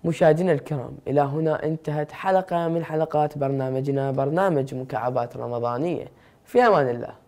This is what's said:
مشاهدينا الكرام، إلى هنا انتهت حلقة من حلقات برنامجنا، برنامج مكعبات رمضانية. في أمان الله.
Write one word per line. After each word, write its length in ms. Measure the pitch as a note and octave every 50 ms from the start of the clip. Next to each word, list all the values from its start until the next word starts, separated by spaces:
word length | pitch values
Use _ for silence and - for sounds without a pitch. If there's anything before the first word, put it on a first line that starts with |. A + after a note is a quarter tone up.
| -
مشاهدينا 460 | E3 E3 - F3+ D#3+ D#3 D#3 F3+ F#3
الكرام، 460 | D#3+ C#3+ - - D#3 C#3 A#2+ B2 C3 - - -
إلى 140 | C3+ C#3+
هنا 440 | C#3+ C#3 C#3 D#3 D#3+ D#3+ D#3 - -
انتهت 460 | D3+ D#3+ D#3+ - - D3 D3+ D3 D3+
حلقة 560 | - - - F#3+ F#3+ F#3 F#3 F#3 F3+ E3+ E3+ E3
من 160 | E3 E3+ E3
حلقات 540 | - D#3 D#3 D#3 D#3 D#3 D3+ D3+ D3+ D3 C#3+
برنامجنا، 760 | C#3 C3+ C#3 C3+ C3 C3 C3 C3 C3+ C#3+ C#3 C#3 C3+ C#3
برنامج 640 | C3+ C3+ C3+ C#3 D3+ F3 G3 G3 E3+ C#3+ C3 C3 C3+
مكعبات 640 | B2+ B2+ C3 - A2+ A2+ B2 B2+ B2+ A#2+ A#2+ - B2
رمضانية. 680 | A#2+ A#2+ A#2+ A#2+ A#2 A#2 A#2+ B2 D3 F3+ E3+ - - - - _ _ - _ _ _
في 160 | _ - A#3+
أمان 280 | B3 A#3 G3+ E3 C#3+ B2+
الله. 240 | A#2+ A#2+ A#2+ - - - _